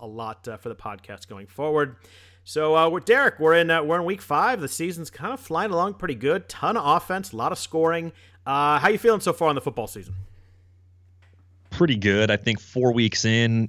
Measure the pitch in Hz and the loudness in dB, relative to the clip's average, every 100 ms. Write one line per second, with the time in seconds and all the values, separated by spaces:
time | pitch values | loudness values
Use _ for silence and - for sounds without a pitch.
0 | 113 110 113 110 - 110 120 107 107 101 | -16 -12 -12 -12 -14 -12 -12 -12 -14 -14
1 | - 101 - 98 98 - 151 151 143 120 | -16 -18 -18 -18 -18 -8 -2 0 0 -4
2 | - - - _ - 151 156 160 165 175 | -20 -20 -20 _ -8 -2 2 4 4 0
3 | 190 247 269 - 156 170 170 165 151 170 | 2 4 4 2 4 4 4 2 2 -2
4 | 175 196 - 151 214 240 139 - 170 170 | -2 -6 -2 0 0 0 -6 -6 -6 -8
5 | 151 - 175 262 - 165 214 170 190 196 | -12 -12 -10 -10 -6 -4 -2 0 -2 -4
6 | 180 120 135 185 - - 156 220 147 165 | -8 -4 0 -2 -4 -6 -2 0 2 0
7 | - 185 190 113 131 123 - 160 160 170 | 0 -6 -6 -4 -4 -4 -4 0 2 0
8 | 165 - - - - 139 147 147 180 214 | -6 -14 -20 -16 -4 0 2 4 2 4
9 | 233 214 185 - 160 139 143 - 107 104 | 2 2 0 0 0 0 -4 -6 -10 -12
10 | 87 95 98 - - - _ _ _ _ | -14 -14 -14 -20 -20 -20 _ _ _ _
11 | _ _ _ _ _ _ _ - 170 110 | _ _ _ _ _ _ _ -2 0 2
12 | 101 98 107 104 120 107 - 131 123 117 | 2 4 4 2 0 -4 -6 0 0 2
13 | 113 - 110 113 117 113 | 0 0 0 2 2 2